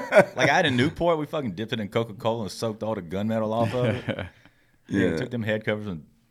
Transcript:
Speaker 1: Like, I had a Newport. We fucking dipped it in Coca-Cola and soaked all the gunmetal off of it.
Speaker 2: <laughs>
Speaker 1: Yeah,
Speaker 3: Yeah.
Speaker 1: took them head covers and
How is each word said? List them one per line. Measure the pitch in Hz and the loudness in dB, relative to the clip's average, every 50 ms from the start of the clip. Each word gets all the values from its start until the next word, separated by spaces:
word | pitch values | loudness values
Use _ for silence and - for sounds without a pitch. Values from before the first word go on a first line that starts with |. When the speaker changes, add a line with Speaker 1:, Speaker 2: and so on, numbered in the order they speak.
| - - - 214 - - - | 6 6 6 6 6 6 4
Speaker 1:
Like, | - 131 127 | 2 2 4
I | 147 | 4
had | 175 180 151 | 4 4 4
a | |
Newport. | 127 120 123 165 160 - 170 170 170 156 | 4 4 2 2 2 0 2 2 2 2
We | 147 | 0
fucking | - - 156 143 113 87 | -2 -4 -4 -4 -4 -4
dipped | 85 110 107 131 | -6 -6 -4 -4
it | 117 | -4
in | 107 95 | -4 -2
Coca-Cola | - 120 117 117 104 - - - 113 120 110 | -2 -2 -2 -2 -4 -4 -2 -2 -2 -2 -4
and | 90 | -6
soaked | - - - 113 107 104 107 | -6 -4 -4 -4 -4 -4 -4
all | 107 110 | -4 -4
the | 104 | -4
gunmetal | 87 80 87 95 104 110 110 113 110 107 | -4 -6 -4 -4 -2 -2 0 0 -2 -2
off | 107 117 117 107 104 | 0 0 0 0 0
of | 123 123 | 0 0
it. | 117 104 123 - - 107 - - - | 0 0 -2 -2 -6 -6 -6 -6 -12
Speaker 2:
<laughs> | - _ - - _ _ _ _ _ _ _ - | -12 _ -20 -20 _ _ _ _ _ _ _ -4
Speaker 1:
Yeah, | - 98 95 90 | 0 2 2 2
Speaker 3:
Yeah. | 82 | 2
Speaker 1:
took | 80 - - | 0 -4 -4
them | 123 120 | -4 -4
head | 107 110 107 107 - | -2 0 -2 -2 0
covers | 117 107 107 104 104 | -2 -2 -2 -2 -6
and | 90 78 71 - _ _ _ _ | -8 -8 -10 -14 _ _ _ _